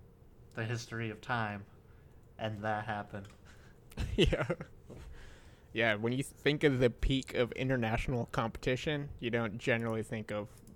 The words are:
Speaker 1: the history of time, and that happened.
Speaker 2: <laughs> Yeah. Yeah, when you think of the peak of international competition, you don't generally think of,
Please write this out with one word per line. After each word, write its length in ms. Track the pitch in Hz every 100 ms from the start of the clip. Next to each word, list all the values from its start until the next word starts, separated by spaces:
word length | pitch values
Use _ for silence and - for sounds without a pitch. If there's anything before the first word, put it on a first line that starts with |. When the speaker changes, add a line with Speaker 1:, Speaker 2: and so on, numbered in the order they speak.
| - - - - -
Speaker 1:
the 100 | 120
history 460 | 110 117 - 113 113
of 100 | 104
time, 440 | - 120 107 101 104 - - - - - - -
and 220 | 107 101
that 220 | 107 107 104
happened. 400 | 104 98 104 98 - - - - - - -
Speaker 2:
<laughs> 100 | - -
Yeah. 300 | - - - - - - - - - - - - - - -
Yeah, 240 | 110 113 104
when 180 | 117
you 80 | 131
think 420 | - - 143 147
of 140 | 151 127
the 80 | 120
peak 460 | - - 135 -
of 180 | - 117
international 760 | - 131 131 110 113 - 120 -
competition, 800 | - 113 - 135 123 160 147 143 -
you 80 | 120
don't 280 | 117 113 113
generally 440 | 135 117 117 110
think 280 | 107 110 107
of, 180 | 104 101 - -